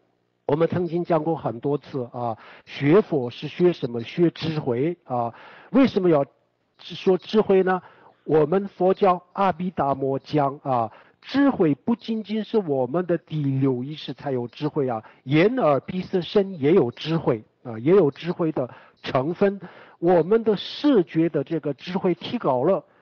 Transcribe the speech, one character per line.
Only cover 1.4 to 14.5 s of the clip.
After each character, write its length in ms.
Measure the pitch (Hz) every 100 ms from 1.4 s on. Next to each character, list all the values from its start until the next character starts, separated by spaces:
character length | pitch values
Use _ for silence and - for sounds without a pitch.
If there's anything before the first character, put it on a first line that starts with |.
| 131 117
多 180 | 143 143
次 300 | - 139 120
啊， 240 | 123 120 110 - - -
学 360 | - 143 185
佛 280 | - 151 120
是 180 | - 151
学 260 | - 175
什 160 | 165 123
么？ 120 | 120
学 280 | 117 - 170
智 300 | - 147 151
慧 360 | 139 117 156 175 -
啊。 280 | 123 117 - - - -
为 160 | 254 254
什 140 | 202
么 80 | 180
要 160 | 151 139 _ _ _ _ _
说 400 | - 175 196 185
智 240 | - 220
慧 220 | 202 190
呢？ 180 | 185 185 - _ - _ -
我 200 | 156 151
们 220 | 190 202
佛 260 | - 185
教 280 | 190 196 180 -
阿 180 | - 196
毗 200 | 160 180
达 240 | - 139 135
摩 240 | 135 135
讲 400 | - 151 139 143
啊， 300 | 143 123 110 - _ _
智 280 | - 269 277
慧 240 | - 165
不 220 | 139 - 233
仅 260 | - 220
仅 200 | 202 214
是 140 | 208 220
我 280 | 175 135 123
们 200 | 165 180
的 120 | 165
第 240 | - 156
六 400 | 139 135 139 123
意 140 | 135 151
识 180 | -
才 200 | 135 147
有 120 | 127
智 180 | 120